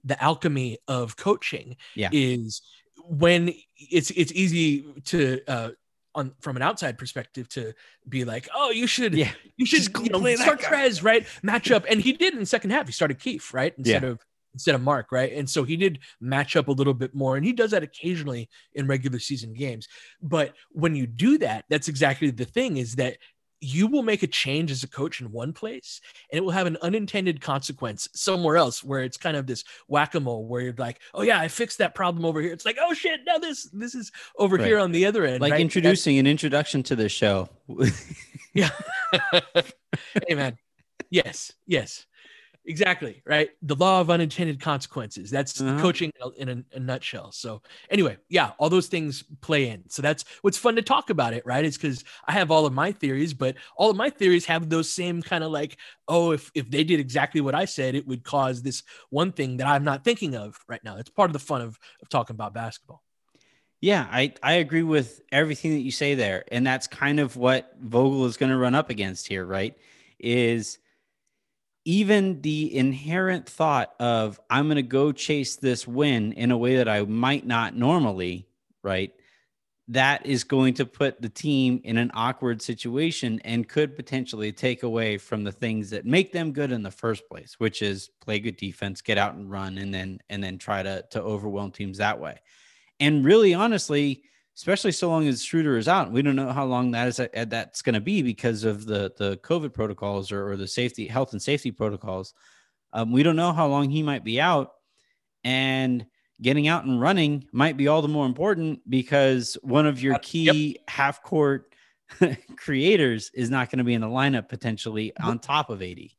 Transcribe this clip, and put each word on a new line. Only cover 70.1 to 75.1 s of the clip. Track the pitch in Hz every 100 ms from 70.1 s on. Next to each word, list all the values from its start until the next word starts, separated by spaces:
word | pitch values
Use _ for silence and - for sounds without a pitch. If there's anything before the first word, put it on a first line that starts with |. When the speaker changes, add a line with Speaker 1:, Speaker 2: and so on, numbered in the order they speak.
| _
Speaker 2:
Is | 117 120 117 117 107 - _ _ _ _ _ _ _ _ _ _ -
even | 190 202 208 190 160
the | 151 151 156 135
inherent | 131 135 147 175 190 180 -
thought | - 156 139 110 -
of, | 120 113 110 98 _
"I'm | 123 151
gonna | 147
go | 123 135 147